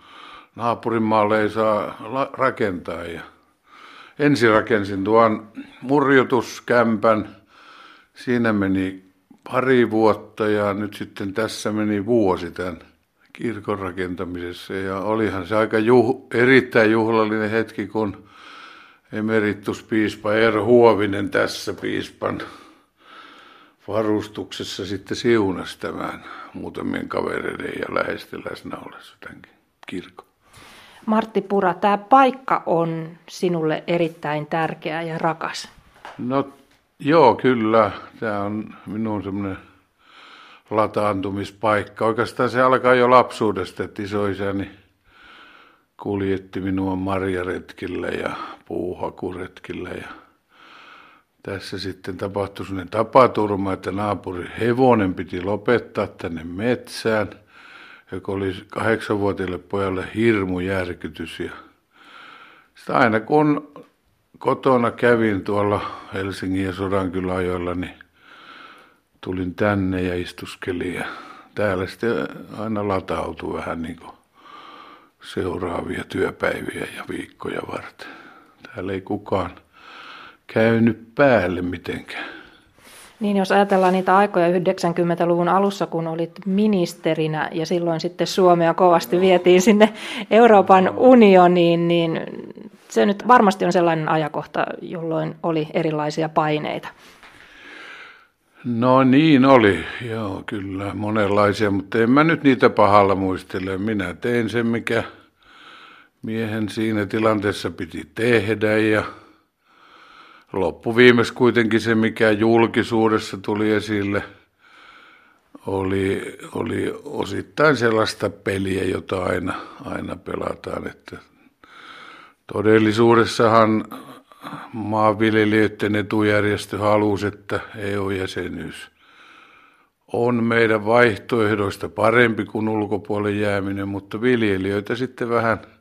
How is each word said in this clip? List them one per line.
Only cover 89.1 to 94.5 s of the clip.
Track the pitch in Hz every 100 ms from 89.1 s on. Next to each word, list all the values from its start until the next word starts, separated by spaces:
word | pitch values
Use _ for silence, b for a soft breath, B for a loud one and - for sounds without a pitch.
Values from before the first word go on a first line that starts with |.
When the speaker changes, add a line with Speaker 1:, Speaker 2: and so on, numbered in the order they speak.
| 175
Speaker 2:
vietiin | 190 180 180 180
sinne | 185 208 214 B B 262 202
Euroopan | 214 240 208 185 190
Speaker 1:
Joo. | 185 -
Speaker 2:
unioniin, | 254 254 208 185 175 180 170 170 170
niin | 170 165 160 - - - - 214 - _
se | - 214
nyt | 202 208
varmasti | 247 208 196
on | 180
sellainen | 180 170 160 156
ajankohta, | 160 151 156 147